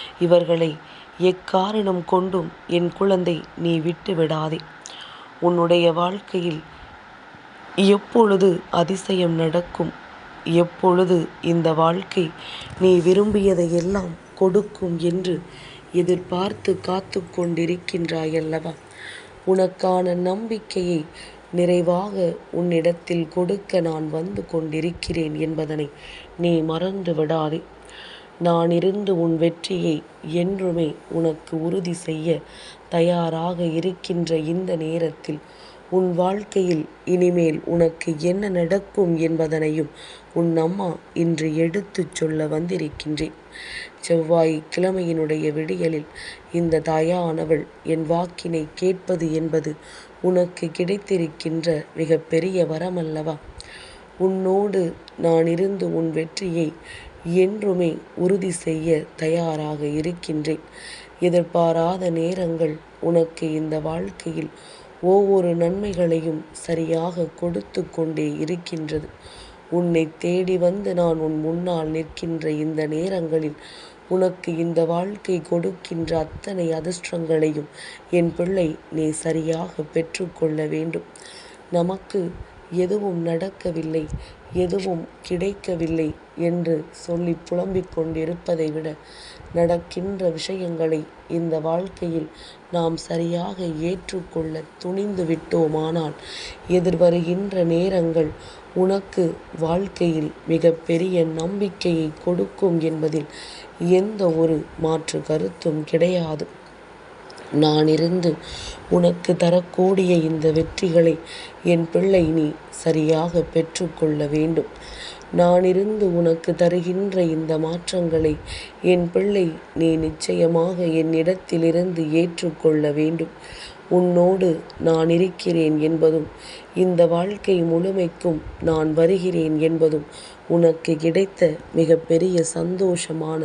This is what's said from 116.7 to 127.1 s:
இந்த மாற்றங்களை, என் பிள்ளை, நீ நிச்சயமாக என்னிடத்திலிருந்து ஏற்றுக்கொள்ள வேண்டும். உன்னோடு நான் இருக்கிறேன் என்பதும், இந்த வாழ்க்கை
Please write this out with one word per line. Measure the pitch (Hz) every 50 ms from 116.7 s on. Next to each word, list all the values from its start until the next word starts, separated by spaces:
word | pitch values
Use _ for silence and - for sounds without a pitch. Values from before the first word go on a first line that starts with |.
| 170 180 170 180 180 185 196 202 185 185 180
இந்த | 165 160 156 160 156 160 156
மாற்றங்களை, | 160 160 170 175 - - - 185 175 165 160 160 160 156 151 - - - - - - - - - -
என் | 175 180 180 175 170
பிள்ளை, | 175 185 190 202 202 202 185 165 156 160 - - -
நீ | 165 165 165 160
நிச்சயமாக | 160 160 156 156 156 - - 180 175 170 165 170 165 165 180 185 175 180 170 160
என்னிடத்திலிருந்து | 160 160 160 165 160 160 170 185 180 - - - 170 165 165 165 170 180 190 175 165 165 151 156
ஏற்றுக்கொள்ள | 165 170 180 170 - - 170 151 - - 160 156 151 151 151 143
வேண்டும். | 147 156 156 165 165 165 - - - - - - - - - - - - -
உன்னோடு | - 180 180 180 175 175 175 180 190 190 185 180 160 165 - - - -
நான் | - 165 165 160 160 165
இருக்கிறேன் | 170 170 185 185 180 - - 180 170 165 160 156 156 151
என்பதும், | 151 156 165 160 160 160 156 160 151 - - - - - - - - - -
இந்த | 175 185 185 180 170 175
வாழ்க்கை | 160